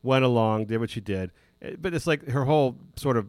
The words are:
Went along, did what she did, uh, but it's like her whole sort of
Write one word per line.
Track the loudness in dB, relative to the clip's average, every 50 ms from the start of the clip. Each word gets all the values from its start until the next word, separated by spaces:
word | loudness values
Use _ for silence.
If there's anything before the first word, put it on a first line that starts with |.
| 0
Went | 2 2 4 4
along, | 4 4 4 4 4 2 0 0
did | -2 -2 -4
what | -4 -4
she | -6 -10
did, | -6 -4 -4 -4 -4 -6 -10 _ _ _ _ _ -14
uh, | -12 -12 -8
but | -6 -4 -4
it's | -2 0
like | 0 -2 -2 -2 -4
her | -2 -2 2
whole | 2 4 4 4 2 0 -6 -18 -20 _
sort | -6 -2 0 0
of | 0 0